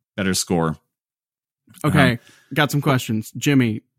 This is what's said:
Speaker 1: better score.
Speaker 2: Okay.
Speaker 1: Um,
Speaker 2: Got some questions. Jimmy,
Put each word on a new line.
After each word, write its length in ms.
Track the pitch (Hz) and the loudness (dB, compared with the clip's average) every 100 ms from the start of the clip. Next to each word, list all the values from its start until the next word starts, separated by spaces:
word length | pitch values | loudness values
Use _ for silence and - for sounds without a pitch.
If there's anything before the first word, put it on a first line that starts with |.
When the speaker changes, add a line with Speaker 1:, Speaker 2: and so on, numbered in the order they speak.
| _ - | _ -6
Speaker 1:
better 160 | 95 | -2
score. 440 | 92 - 87 80 78 _ _ _ _ _ _ _ _ _ - | -2 -2 0 -2 -4 _ _ _ _ _ _ _ _ _ -6
Speaker 2:
Okay. 280 | 151 151 131 | 0 2 2
Speaker 1:
Um, 60 | 117 - _ _ | 0 -10 _ _
Speaker 2:
Got 180 | - 147 | -2 0
some 80 | 147 | 0
questions. 500 | 147 131 - 110 107 - | 0 -2 0 -6 -6 -6
Jimmy, 460 | 147 139 120 107 - | 2 2 2 -2 -10